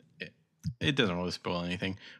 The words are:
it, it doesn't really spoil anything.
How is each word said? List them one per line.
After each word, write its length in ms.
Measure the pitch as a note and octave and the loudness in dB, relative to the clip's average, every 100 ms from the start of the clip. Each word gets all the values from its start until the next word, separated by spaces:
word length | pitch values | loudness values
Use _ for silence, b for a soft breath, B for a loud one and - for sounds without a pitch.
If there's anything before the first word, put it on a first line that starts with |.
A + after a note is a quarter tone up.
| _ - | _ -12
it, 120 | A2 - _ _ - - | -12 -12 _ _ -6 0
it 160 | - C3+ | 2 4
doesn't 220 | A2+ F2 | 4 2
really 140 | F2+ | 0
spoil 320 | - - F2+ | -2 -2 0
anything. 340 | F2 F2+ F#2+ G2 b b | 0 -2 -2 -4 b b